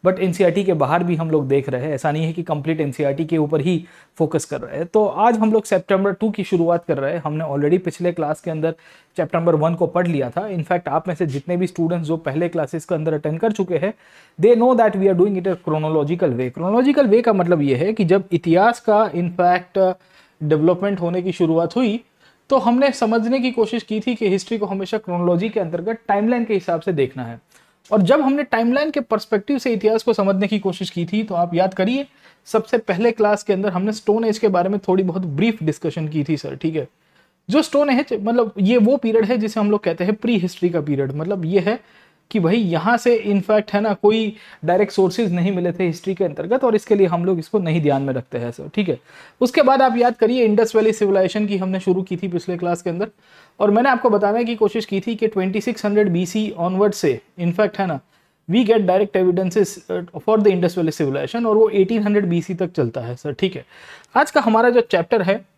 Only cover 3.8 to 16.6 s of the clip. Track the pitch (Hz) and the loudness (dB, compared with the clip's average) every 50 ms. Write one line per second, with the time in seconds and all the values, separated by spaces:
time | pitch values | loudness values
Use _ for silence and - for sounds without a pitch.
3.8 | - - - - - _ _ - 165 151 170 160 - - - - - - - 135 | -4 -8 -20 -20 -20 _ _ -2 -2 0 0 -4 -4 -4 -8 -10 -8 -8 -8 -8
4.8 | 170 175 - 220 214 196 147 165 208 240 240 220 220 214 214 220 214 - 208 180 | -8 0 2 2 2 2 2 2 2 4 4 4 2 2 2 0 0 2 -2 -2
5.8 | 180 - 196 190 196 202 190 - 214 220 208 - 185 - - 170 170 165 170 170 | 0 0 0 2 2 0 -2 0 -2 -4 -2 -4 -4 -2 0 0 2 2 0 0
6.8 | - - 156 139 135 139 165 170 147 156 151 156 160 151 139 143 143 147 170 185 | 0 -2 -4 -2 -2 -4 -4 -4 -6 -6 -4 -4 -4 -4 -2 0 2 2 2 2
7.8 | 185 170 156 - 175 175 170 170 156 147 156 - - 175 160 156 151 165 165 _ | 0 -4 -6 -2 -4 -2 -2 -2 -4 -4 -4 -6 -6 -8 -6 -2 -2 -4 -4 _
8.8 | _ - - - _ _ _ - 165 151 - 170 165 170 165 151 151 165 170 165 | _ -20 -20 -20 _ _ _ -6 -4 -2 -2 0 2 2 2 2 2 0 0 0
9.8 | 180 160 - 175 180 175 165 139 131 123 123 175 196 214 190 170 151 - 180 175 | -2 0 0 0 0 0 0 -2 -2 -2 -4 -6 -6 -4 -6 -6 -2 -2 -2 -2
10.8 | 180 151 135 160 - 185 170 - 185 151 131 139 - - 180 175 185 175 - - | -2 -2 -4 -2 -2 -4 -4 -4 -4 -4 -4 -6 -4 -4 -2 -2 -2 -2 -2 -2
11.8 | 165 160 175 175 165 147 165 160 165 147 131 156 175 170 170 170 151 131 - 165 | -2 -2 -2 -4 -2 -4 -4 -4 -4 -4 -2 -2 -4 -2 -2 -4 -4 -4 -6 -10
12.8 | - - 180 156 156 165 156 151 - 151 156 165 - - 214 - 190 175 180 151 | -6 -4 -4 -2 -2 -2 -4 -2 -2 -4 -4 -2 -2 -2 -2 -2 -4 -2 -2 -2
13.8 | 160 202 220 _ _ _ _ - - _ _ - 160 220 240 226 233 254 254 226 | -2 -4 -6 _ _ _ _ -20 -20 _ _ 2 4 6 6 6 6 4 4 4
14.8 | 233 214 - 190 190 196 190 170 180 214 202 185 175 196 180 175 _ - 156 156 | 4 2 2 2 2 2 4 4 4 2 2 -2 -2 -2 -4 -2 _ -2 -2 0
15.8 | 156 156 156 156 143 147 175 180 185 151 123 117 127 127 123 - | 0 0 0 0 0 0 -2 0 0 -2 0 -2 -4 -6 -6 -6